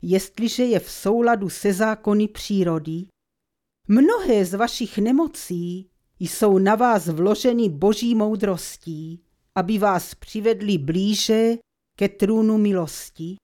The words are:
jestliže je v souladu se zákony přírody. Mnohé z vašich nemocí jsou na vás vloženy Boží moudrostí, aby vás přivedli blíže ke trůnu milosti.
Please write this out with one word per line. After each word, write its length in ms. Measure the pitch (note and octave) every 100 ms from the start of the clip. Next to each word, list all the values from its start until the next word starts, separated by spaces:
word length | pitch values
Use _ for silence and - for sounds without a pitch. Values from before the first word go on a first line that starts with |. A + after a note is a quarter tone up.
jestliže 600 | F3 F#3+ F#3+ - A3+ -
je 160 | B3 G#3
v 100 | -
souladu 600 | - G3 A#3 A#3 A#3 F#3+
se 220 | - -
zákony 560 | F#3 A3 G#3+ G#3+ G#3 G#3
přírody. 760 | - - G3+ F3 D#3+ D#3 D#3+ G3 _ _ _ _ _ _ _ _
Mnohé 560 | G#3+ D4 A#4 F#4+ A3
z 100 | F#3
vašich 440 | G3 A#3 - A3 -
nemocí 920 | G#3+ C4 E4 - - F3+ F3 F3+ F#3+ _ _ _
jsou 380 | F3 - G#3+ F#3+
na 160 | F#3+
vás 320 | G#3+ B3 A3 D#3+
vloženy 640 | D#3 F3+ G#3 B3+ A#3 A3
Boží 460 | D3 F#3 G#3+ A#3
moudrostí, 1080 | A#3 G#3+ A3 G#3 F3+ - - - D#3 D#3+ E3+ _ _ _
aby 240 | - F3+ A3
vás 360 | G#3 F#3 -
přivedli 640 | - - G#3+ G#3+ A3 G#3 F#3+
blíže 800 | C#3 E3 G3 G#3 - A3 A3+ A#3 _ _ _ _
ke 100 | G3
trůnu 500 | - G3+ A3 A3 A3
milosti. 760 | G#3 F#3+ D#3+ - - _ E3 F#3+